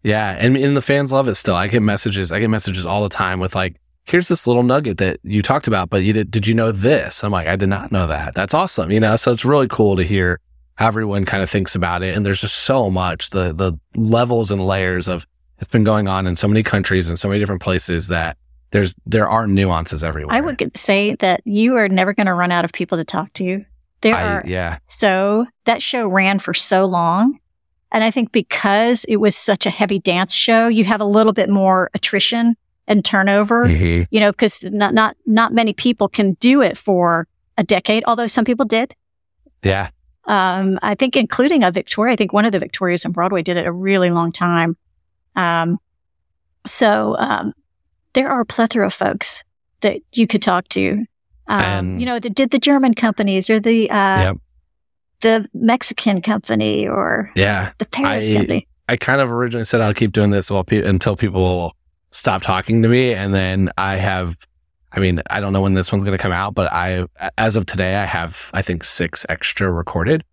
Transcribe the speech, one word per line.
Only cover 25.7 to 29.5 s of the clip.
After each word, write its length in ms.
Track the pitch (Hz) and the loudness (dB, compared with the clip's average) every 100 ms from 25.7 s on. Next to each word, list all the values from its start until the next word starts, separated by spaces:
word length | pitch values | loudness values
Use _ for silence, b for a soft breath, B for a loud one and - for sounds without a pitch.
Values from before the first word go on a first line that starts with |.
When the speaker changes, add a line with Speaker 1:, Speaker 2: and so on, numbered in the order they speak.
| 233 | -2
Speaker 2:
show 240 | - 254 214 | -2 -4 0
ran 320 | 190 190 196 | 2 2 0
for 160 | - | -2
so 300 | 160 - 190 | -2 0 2
long. 560 | 190 175 170 180 247 - _ _ _ _ _ | 2 2 0 2 2 0 _ _ _ _ _
And 140 | 226 | 0
I 80 | 226 | 0
think 180 | 233 226 | 0 0
because 760 | 233 - - 196 202 233 247 - | -2 -2 -2 2 2 2 0 0
it 100 | 208 | 2
was 180 | 208 | 2
such 320 | - - | 0 -2